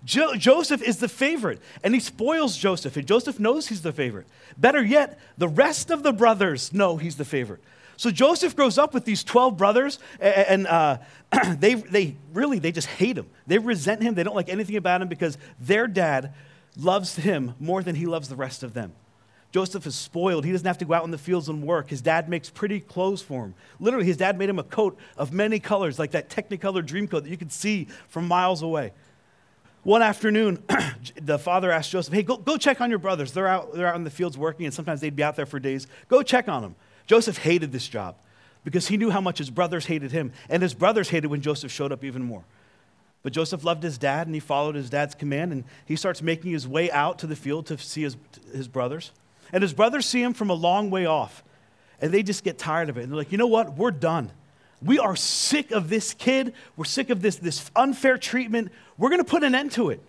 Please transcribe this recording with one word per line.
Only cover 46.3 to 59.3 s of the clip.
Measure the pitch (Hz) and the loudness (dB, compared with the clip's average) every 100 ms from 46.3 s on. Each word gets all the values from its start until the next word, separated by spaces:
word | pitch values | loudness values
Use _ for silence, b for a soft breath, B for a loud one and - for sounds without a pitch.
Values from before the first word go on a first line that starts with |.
| 160 170 | -4 -4
his | 160 127 | -6 -4
way | 147 175 | -2 2
out | 143 151 180 | 2 0 -2
to | 165 | -8
the | 151 | -8
field | 135 151 156 | -6 -6 -6
to | 151 | -10
see | - 156 | -10 -6
his, | 147 123 - - - | -6 -8 -20 -20 -14
his | 135 127 | -12 -8
brothers. | 131 123 151 - _ _ b b | -4 -4 -6 -14 _ _ b b
And | 185 | 0
his | 196 | 0
brothers | 143 226 277 - | 4 4 4 0
see | 247 | 0
him | 240 | 0
from | 233 208 | -2 -2
a | |
long | 170 170 190 208 | 0 2 2 0
way | 190 175 | 0 0
off, | 156 110 - _ b b b b b | 0 -2 -10 _ b b b b b
and | 156 | 0
they | 196 | 2
just | 202 202 | 0 -2
get | 190 - | -4 -6
tired | 160 160 160 | -4 -2 -2
of | 123 | -6
it. | |
And | 123 | -6
they're | 151 | -6
like, | 147 | -4
"You | 202 | 0
know | 240 | 4
what? | 220 226 143 | 4 2 -2
We're | 233 | -2
done. | 156 165 165 110 - b b b b | 0 -2 -2 -4 -12 b b b b
We | 147 285 | 2 2
are | 220 | 2
sick | 180 - - - 294 - | 0 -2 -2 0 0 0
of | 220 160 | -2 0
this | 220 - | -2 -2
kid. | - - 262 254 B B - | -2 2 2 0 B B -10
We're | |
sick | 160 - 262 | -6 -4 -2
of | 220 | 0
this, | 202 - | 0 -2
this | 170 147 - - | -6 -6 -2 2
unfair | 269 262 269 254 | 2 2 2 2
treatment. | - 247 240 226 190 B B B | -2 -4 -2 -2 -4 B B B
We're | 233 | 2
gonna | 359 | 2
put | - | 2